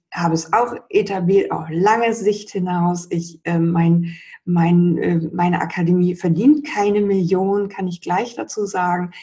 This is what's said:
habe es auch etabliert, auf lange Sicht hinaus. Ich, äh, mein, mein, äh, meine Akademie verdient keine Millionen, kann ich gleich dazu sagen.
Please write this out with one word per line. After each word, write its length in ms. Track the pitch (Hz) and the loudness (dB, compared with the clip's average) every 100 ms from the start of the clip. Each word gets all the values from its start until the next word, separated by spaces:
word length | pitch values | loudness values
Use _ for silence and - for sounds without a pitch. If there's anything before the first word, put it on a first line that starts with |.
| _ | _
habe 220 | 175 170 | -4 0
es 180 | 160 - | 0 0
auch 220 | 226 240 - _ | 0 0 -4 _
etabliert, 640 | 208 202 190 180 196 - | 0 0 -2 2 2 2
auf 160 | 165 160 | -4 -4
lange 440 | 160 202 226 233 | 0 2 2 0
Sicht 360 | 196 196 208 - | 0 -2 -2 -6
hinaus. 580 | 196 180 180 175 175 - | -6 -2 0 0 -2 -4
Ich, 280 | 170 170 - 170 | -6 -6 -10 -4
äh, 140 | 170 | 0
mein, 560 | 170 170 170 170 170 170 - - - | 2 2 4 2 0 -8 -20 -16 -2
mein, 520 | 175 170 175 175 - | 0 4 4 4 2
äh, 240 | 175 165 160 | 0 -2 -2
meine 300 | 180 175 175 | -2 0 0
Akademie 540 | 170 180 170 180 180 180 | -4 -2 0 2 2 0
verdient 500 | 180 160 254 302 285 | -2 2 4 4 0
keine 360 | 208 208 208 | -2 0 2
Millionen, 680 | 202 196 175 185 190 202 202 | 2 0 2 0 2 0 -2
kann 180 | - 185 | -6 -8
ich 140 | 175 | -8
gleich 340 | - 180 240 - | -4 -4 -4 -8
dazu 300 | - 214 202 | -10 -6 -6
sagen. 460 | 190 180 180 175 - | -2 -2 -2 -4 -10